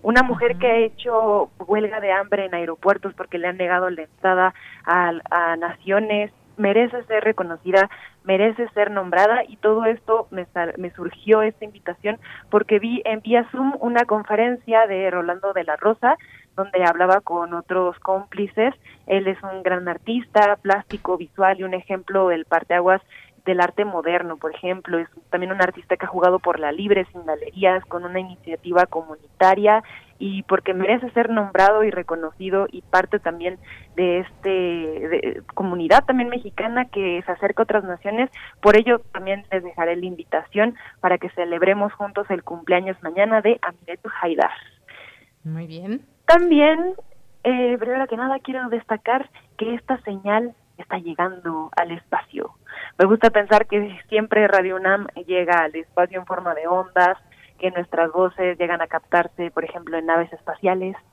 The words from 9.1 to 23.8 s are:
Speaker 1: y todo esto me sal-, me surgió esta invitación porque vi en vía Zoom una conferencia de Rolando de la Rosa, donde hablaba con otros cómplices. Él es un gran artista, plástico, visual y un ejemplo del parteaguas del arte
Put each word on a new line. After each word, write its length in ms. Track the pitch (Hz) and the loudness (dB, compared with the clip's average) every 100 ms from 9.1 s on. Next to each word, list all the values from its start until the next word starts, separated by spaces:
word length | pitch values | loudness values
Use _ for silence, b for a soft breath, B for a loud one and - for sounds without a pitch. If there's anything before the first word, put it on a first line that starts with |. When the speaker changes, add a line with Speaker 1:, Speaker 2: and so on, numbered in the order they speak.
| 175 208 233 240 | 4 4 4 -2
Speaker 1:
y 80 | - | -2
todo 300 | 214 220 226 | 2 2 2
esto 420 | 226 - 226 226 | -2 0 -2 0
me 140 | 190 175 | -10 -8
sal-, 260 | 180 170 - | -6 -6 -6
me 140 | 180 | -12
surgió 500 | - 180 - - 220 | -8 -10 -10 4 4
esta 220 | 214 220 | 4 -2
invitación 560 | 214 - - 175 208 226 B B B | -18 -12 -12 -6 -6 -6 B B B
porque 300 | 208 - 214 | 0 4 2
vi 220 | 226 240 - | 2 -4 -4
en 160 | 220 | -6
vía 260 | 220 233 233 | 2 2 2
Zoom 220 | 254 269 277 | -2 -2 -2
una 240 | 233 240 | 0 0
conferencia 840 | 240 214 208 214 233 240 - 226 220 | 2 0 0 0 0 -2 2 4 4
de 220 | 190 190 | 2 -2
Rolando 440 | 180 170 180 196 | -2 -4 -4 -4
de 100 | 190 | -4
la 140 | 165 202 | -4 0
Rosa, 400 | 202 220 240 311 B B B - | 0 2 2 2 B B B -8
donde 260 | 196 185 175 | -2 2 2
hablaba 360 | 170 180 190 | 4 4 4
con 320 | - 170 170 | 2 -6 -4
otros 440 | 170 - 185 180 175 | -8 -4 0 0 -4
cómplices. 720 | - 190 202 202 202 - 233 - b b - | -4 -4 -4 -8 -6 0 0 0 b b -2
Él 180 | 196 190 | 0 0
es 140 | 190 | -4
un 220 | 196 190 | -8 -4
gran 240 | 180 180 180 | -2 -2 -4
artista, 680 | 165 - 240 233 214 208 208 | -8 -4 -6 0 2 4 2
plástico, 540 | 196 202 - 202 - 180 | 0 0 -2 -12 -4 -4
visual 440 | 165 - 190 190 | -4 2 2 2
y 20 | |
un 100 | 185 | -4
ejemplo 540 | 185 - 190 180 196 185 | -6 -6 -8 -2 0 2
del 160 | 165 | 0
parteaguas 580 | 160 165 - 175 180 190 _ B B B - | 0 -2 0 2 4 2 _ B B B -4
del 140 | 180 | 0
arte 240 | 175 190 | 0 0